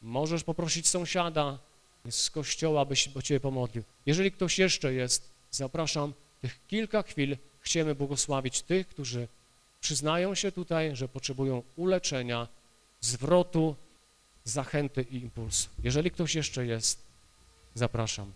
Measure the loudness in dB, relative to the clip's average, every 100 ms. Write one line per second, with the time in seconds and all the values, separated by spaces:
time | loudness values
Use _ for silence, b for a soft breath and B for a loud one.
0 | -4 -2 0 0 -2 -2 0 2 2 2
1 | 0 0 0 2 0 -2 -12 -20 _ _
2 | -6 -2 -2 -2 -4 0 2 4 4 2
3 | 0 -2 0 2 2 -2 -2 -4 -10 -6
4 | 0 4 2 0 -2 4 4 4 0 0
5 | 0 -2 -2 -20 -10 -6 -4 -2 -2 0
6 | -2 -6 -20 _ -8 -8 -4 -2 0 0
7 | -2 0 0 0 -8 -12 -2 0 2 0
8 | -2 0 0 0 0 -4 0 0 0 -8
9 | -6 -6 -6 -12 -20 -20 _ _ -4 0
10 | 2 2 2 0 -2 -2 0 0 0 0
11 | -4 -4 -6 0 0 0 -4 -2 2 2
12 | 2 -2 0 -2 -4 -10 -20 -20 -20 _
13 | -4 -2 6 6 6 4 2 0 -12 -20
14 | _ _ _ -16 -6 -4 -2 0 0 -2
15 | -4 -6 -8 -8 -4 -2 -2 -2 2 2
16 | 2 0 0 0 -2 -2 -2 0 0 -2
17 | -8 -20 -20 -20 -20 -20 -14 -2 0 0
18 | -2 -4 -8